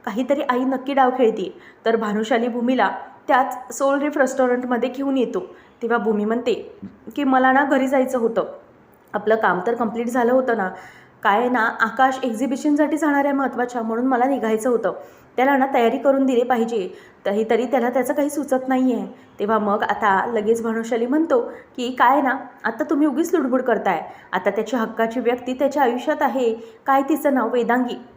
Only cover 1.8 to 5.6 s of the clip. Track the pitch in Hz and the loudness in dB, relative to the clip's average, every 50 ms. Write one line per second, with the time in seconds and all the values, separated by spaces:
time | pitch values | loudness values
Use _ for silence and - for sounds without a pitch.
1.8 | - 226 226 220 214 208 202 214 220 214 269 226 233 247 226 247 233 247 262 247 | -2 0 0 0 0 -2 -2 -2 0 0 0 0 0 -2 -2 -2 0 0 2 2
2.8 | 202 190 - - - - - - - - 277 247 269 269 - - - - - - | 2 0 0 -6 -12 -16 -20 -16 0 2 2 2 2 0 -4 -10 -12 -14 -6 -2
3.8 | 277 269 277 285 285 294 285 311 262 254 262 269 254 247 247 247 254 240 247 233 | 0 0 2 0 0 -2 0 0 0 0 2 0 2 2 2 -2 -2 -2 -2 -2
4.8 | 247 262 254 277 277 277 269 269 233 185 175 185 180 - - - | -2 -4 -4 -4 -4 -2 0 0 0 -2 -2 -8 -8 -8 -18 -20